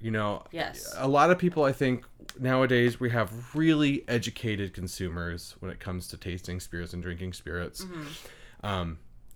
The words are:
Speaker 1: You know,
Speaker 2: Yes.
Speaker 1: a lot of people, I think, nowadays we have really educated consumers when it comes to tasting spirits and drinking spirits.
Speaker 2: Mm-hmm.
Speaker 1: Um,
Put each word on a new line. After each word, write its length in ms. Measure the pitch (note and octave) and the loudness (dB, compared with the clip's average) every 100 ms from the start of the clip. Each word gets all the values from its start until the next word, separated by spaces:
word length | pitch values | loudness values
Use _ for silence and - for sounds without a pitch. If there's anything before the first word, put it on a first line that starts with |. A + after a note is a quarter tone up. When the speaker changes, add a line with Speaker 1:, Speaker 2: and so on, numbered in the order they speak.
Speaker 1:
You 80 | A2+ | -2
know, 320 | A2 G#2 G2+ - | 0 0 -2 -6
Speaker 2:
Yes. 420 | E3 D3+ - - - | -6 -6 -6 -10 -2
Speaker 1:
a 100 | C3+ | 2
lot 220 | C#3+ D#3 | 6 8
of 80 | F3+ | 6
people, 260 | F3+ F3 | 4 4
I 80 | C#3 | 4
think, 320 | C3 C3+ B2+ - - - - | 4 2 0 -4 -20 -16 -4
nowadays 600 | B2+ C3 C3 B2 A#2+ A2+ | 2 4 4 6 4 4
we 80 | B2 | 0
have 460 | A#2 G2+ A2+ A#2+ | 2 0 -2 -6
really 500 | D3 D#3+ D#3 D3 C#3 - | 2 6 6 6 2 0
educated 680 | A#2+ A2 - A#2 G#2 G2 | 0 0 -4 -2 0 -2
consumers 800 | - F#2 - F#2 E2+ E2+ E2+ - - | -4 -8 -4 -4 -2 -4 -6 -10 -12
when 100 | F#2+ | -10
it 100 | - | -8
comes 280 | - F2+ E2+ | -6 -6 -6
to 100 | - | -10
tasting 420 | - F2 - F2+ | -8 -8 -6 -8
spirits 320 | - E2+ E2+ | -6 -8 -6
and 100 | F2+ | -6
drinking 300 | F2 E2+ F#2 | -6 -6 -6
spirits. 520 | F2 - E2+ F2 - F#3 | -8 -8 -6 -6 -8 -10
Speaker 2:
Mm-hmm. 800 | E3+ D3 D#3+ - - - - G#2 | -10 -10 -12 -16 -18 -20 -10 -4
Speaker 1:
Um, 320 | F#2+ E2+ D#2+ - - - | -2 -2 -6 -12 -20 -18